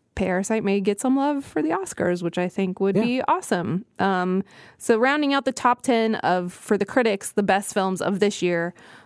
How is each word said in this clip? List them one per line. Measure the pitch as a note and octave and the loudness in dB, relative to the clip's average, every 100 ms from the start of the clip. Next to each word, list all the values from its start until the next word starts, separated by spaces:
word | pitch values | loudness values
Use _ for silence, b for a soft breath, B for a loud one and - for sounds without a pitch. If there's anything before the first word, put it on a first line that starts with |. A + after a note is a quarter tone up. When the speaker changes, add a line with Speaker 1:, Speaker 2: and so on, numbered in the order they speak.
| _ | _
Speaker 1:
Parasite | - F#3 F#3 G3 A3 | -4 -2 0 0 -2
may | G3 G3 | 0 0
get | G3 G#3 | 0 0
some | C4 C4+ | 0 2
love | C#4+ C#4+ | 2 -2
for | C#4 D#4 | -4 -4
the | D#4 | -2
Oscars, | F4+ F#4+ - F#3 F3+ | -2 -6 -2 -2 0
which | E3+ F3+ | -2 -2
I | F3+ | -4
think | - F#3+ F#3 | -2 -4 0
would | G3 F#3+ | 0 2
Speaker 2:
Yeah. | |
Speaker 1:
be | A#3 B3+ - | 0 0 0
awesome. | F4 - F#3 F#3 F#3 - - | 0 0 -2 0 -4 -6 -2
Um, | G3 F#3 F3+ F#3 - B B B | 0 0 0 -2 -4 B B B
so | - A3+ | 0 2
rounding | C4 D4 C#4+ | 4 2 2
out | C#4 C4+ | 0 0
the | |
top | B3 B3 B3 | 0 0 2
ten | - A#3 A3+ A3 | 2 2 2 0
of, | C#3+ F3+ F3+ | 0 0 -2
for | - - G3+ | -8 -2 0
the | G3+ | 2
critics, | A#3 A3+ G3 - | 2 2 0 -2
the | - | -2
best | G3+ F#3+ G3 | 2 2 0
films | G#3 F#3+ F#3 | -2 0 0
of | - G3 | -2 0
this | G#3 - | 0 2
year, | F3 E3+ E3+ - B B | 0 0 -2 -6 B B